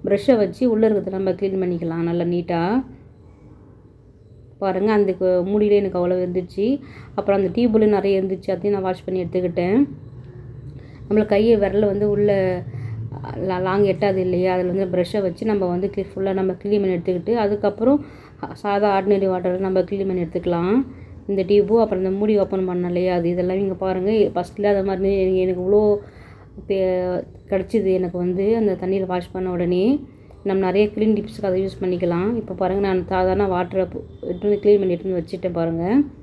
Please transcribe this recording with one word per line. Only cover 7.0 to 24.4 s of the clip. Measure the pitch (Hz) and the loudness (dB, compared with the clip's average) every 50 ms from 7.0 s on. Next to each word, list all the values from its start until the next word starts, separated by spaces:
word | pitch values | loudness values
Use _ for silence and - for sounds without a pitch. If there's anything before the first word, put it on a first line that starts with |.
| - - - | -20 -10 -6
அப்புறம் | - 202 - 196 196 | -4 0 2 2 2
அந்த | 196 180 | 2 0
டியூப்லேயும் | 175 - 240 240 214 220 220 214 208 | 0 2 2 4 4 4 4 4 4
நிறைய | 196 190 202 196 190 | 2 2 2 2 2
இருந்துச்சு, | 190 196 190 175 170 - | 0 -2 -4 -6 -4 -4
அதையும் | 190 180 175 208 202 | -4 -2 0 -2 -2
நான் | 196 190 | 0 -2
வாஷ் | 185 185 185 - | -4 -4 -4 -6
பண்ணி | - 185 185 | -6 -4 -4
எடுத்துக்கிட்டேன். | 180 170 - 185 180 180 170 180 175 180 202 254 285 - - - - - - - - - - - - - - - - - - - - - - - - | -4 -2 -2 -2 -2 -2 -2 0 0 2 2 2 2 0 -2 -14 -18 -18 -18 -18 -18 -18 -18 -18 -18 -16 -16 -16 -16 -16 -16 -16 -18 -18 -18 -18 -6
நம்மள | - 202 214 214 | 0 2 2 2
கையை | 214 214 202 214 226 233 | 4 2 2 6 4 4
விரல | 208 196 190 185 202 214 | 4 4 2 2 2 2
வந்து | 208 190 202 208 208 | 2 2 0 0 0
உள்ள | 208 202 208 208 202 196 190 185 185 180 180 - - - - - - - - - - - - - - - | 2 2 2 2 4 2 2 0 0 -2 -6 -8 -10 -10 -10 -10 -8 -8 -10 -10 -10 -10 -12 -10 -8 -6
லா-, | 170 190 185 180 | -4 -4 -2 -2
லாங் | 185 185 185 196 208 | 0 0 2 2 4
எட்டாது | 196 185 185 208 202 190 190 | 2 2 2 2 0 2 2
இல்லையா, | 185 185 180 175 180 185 185 | 0 0 0 2 2 2 2
அதுல | 185 185 180 180 | 2 0 0 0
வந்து | 190 196 180 | 0 -2 0
ப்ரஷ்ஷை | 180 180 175 175 - 214 196 | 0 0 0 0 0 -2 -2
வச்சு | 185 170 - - | -2 -4 -2 -2
நம்ம | 220 214 202 190 | 0 0 0 0
வந்து | 180 175 175 185 202 | 0 0 0 -2 -2
க்ளீ-, | 196 - 190 - | -4 -4 -6 -6
ஃபுல்லா | - - 190 190 190 | -6 -4 -2 -2 0
நம்ம | 190 190 190 180 | 0 0 -2 -2
க்ளீன் | 180 - 202 208 208 196 | -4 -2 0 0 2 2
பண்ணி | 190 185 | 2 0
எடுத்துக்கிட்டு | 175 170 - 180 180 170 202 226 | 0 0 -2 -2 -2 0 0 0
அதுக்கப்புறம் | 240 214 202 208 208 208 208 202 208 220 247 277 294 285 - - - - - - - - - - | 2 2 0 0 2 0 -2 0 2 2 2 2 2 0 -4 -16 -20 -20 -20 -16 -14 -14 -14 -14
சாதா | - - 208 202 202 202 208 | -8 -4 -2 0 2 2 4
ஆர்டினரி | 196 196 190 196 208 190 196 190 | 2 2 4 2 2 2 2 0
வாட்டரில் | 185 185 180 185 180 185 196 | 0 0 0 -2 -2 0 -2
நம்ம | 190 185 185 180 | 0 2 0 0
க்ளீன் | 180 202 196 196 | 0 -2 -4 -2
பண்ணி | 190 185 180 175 | -2 -2 -2 -2
எடுத்துக்கலாம். | 165 - 180 175 175 175 170 170 185 208 254 269 - - - - - - - - - | -2 -4 -4 -2 -2 -2 0 0 2 2 2 0 -2 -8 -18 -18 -18 -20 -18 -6 -4
இந்த | 202 190 190 | -2 -2 2
டியூபு, | 175 208 208 202 196 220 233 | 4 4 4 6 6 4 4
அப்புறம் | 226 220 202 185 185 | 4 2 0 -2 0
இந்த | 190 190 | -2 0
மூடி | 196 208 214 220 202 | 0 2 2 4 2
ஓப்பன் | 190 190 - 190 190 185 | 2 2 0 -2 -2 -2
பண்ணோம் | 180 180 180 180 | -2 -2 -2 -2
இல்லையா, | 175 180 180 185 180 | 0 0 0 0 0
அது | 175 170 170 | 0 0 0
இதெல்லாம் | 175 175 180 180 185 190 202 | 0 0 -2 -2 0 0 -2
இங்க | 196 185 | -2 -2
பாருங்க. | 180 190 190 185 185 180 196 220 220 202 - | -2 -2 -2 -2 0 0 0 2 2 2 2
ஃபஸ்ட்டில் | - 170 | 2 -2